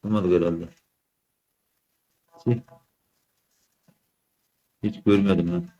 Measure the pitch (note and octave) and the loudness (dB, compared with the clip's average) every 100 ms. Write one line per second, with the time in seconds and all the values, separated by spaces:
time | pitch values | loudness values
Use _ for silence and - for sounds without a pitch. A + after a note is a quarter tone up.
0 | G2+ G#2+ F2+ F2 E2+ E2+ E2 _ _ _ | -2 -2 2 2 2 -4 -10 _ _ _
1 | _ _ _ _ _ _ _ _ _ _ | _ _ _ _ _ _ _ _ _ _
2 | _ _ _ - - A#2+ - - _ _ | _ _ _ -10 -4 -4 -4 -20 _ _
3 | _ _ _ _ _ _ _ _ _ _ | _ _ _ _ _ _ _ _ _ _
4 | _ _ _ _ _ _ _ _ G#2 - | _ _ _ _ _ _ _ _ -8 -4
5 | - G2+ G2 F2+ E2+ F2 F2 _ | 2 2 4 0 0 -4 -8 _